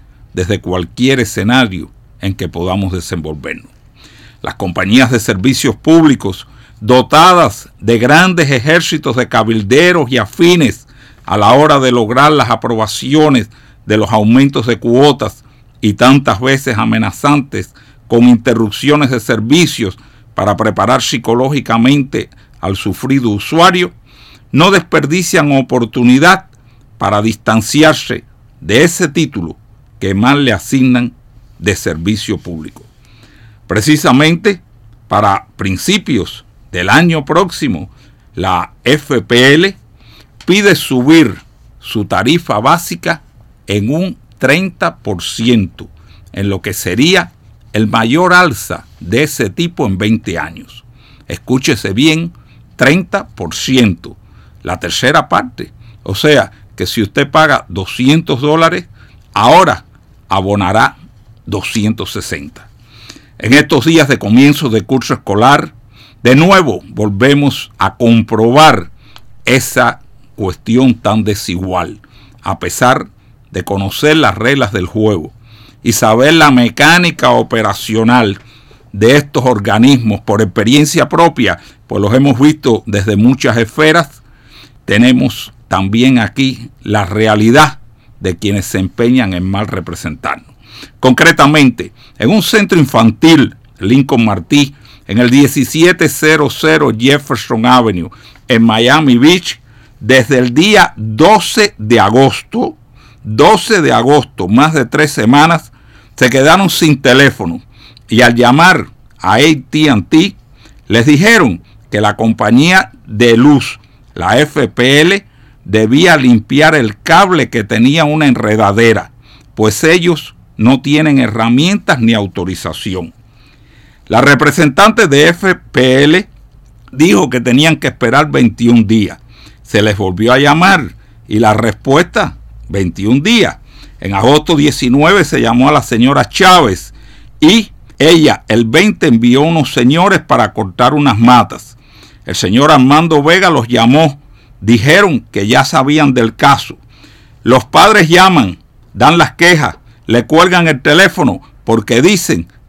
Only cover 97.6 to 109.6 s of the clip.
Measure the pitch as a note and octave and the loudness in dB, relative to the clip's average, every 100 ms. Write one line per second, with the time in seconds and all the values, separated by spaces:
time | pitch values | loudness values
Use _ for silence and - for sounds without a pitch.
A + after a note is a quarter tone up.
97.6 | A#2+ B2+ A2+ F#2 D#2 - - - - A#2 | 2 2 0 -4 -8 -14 -20 -14 -2 2
98.6 | A2+ A2 A#2+ D3+ D3 A#2+ C#3+ F3+ - - | 2 2 2 2 2 4 4 2 -2 -14
99.6 | _ - _ - G#2+ C3 A2+ C3 B2+ B2 | _ -20 _ -8 0 0 2 0 0 0
100.6 | G3 G#3 E3+ - A2 A2 E3 G#3+ - - | 2 2 2 -2 -6 2 4 4 0 -2
101.6 | G#3 - G#2+ A2+ G2 A#2 C#3 - - A3+ | -2 -4 0 2 4 4 2 0 -8 -6
102.6 | - - _ _ - - - G#2+ D#3+ G#3+ | -6 -8 _ _ -20 -18 -6 2 4 2
103.6 | - G#3 C#3 A#2 A#2+ D3 B2 - F2+ A2+ | 0 0 0 0 2 2 0 -6 0 2
104.6 | D#3 D#3+ A2+ C#3+ D3+ - A2 C#3 E3 E3 | 2 0 -2 -2 -2 0 2 4 4 0
105.6 | - _ _ - _ - B2+ C3 C#3+ F#3 | -6 _ _ -20 _ -2 0 2 2 2
106.6 | F#3+ - D#3+ C#3+ C#3 B2+ C#3 - F2+ E2 | 0 0 0 2 2 4 2 0 -8 -10
107.6 | - - - _ - A2+ A#2+ A#2+ A#2+ C#3 | -16 -20 -20 _ -4 2 2 4 2 4
108.6 | F3 D#3+ F#2 - _ _ F#2+ A2 D#3 D#3 | 4 2 -4 -16 _ _ -2 2 2 0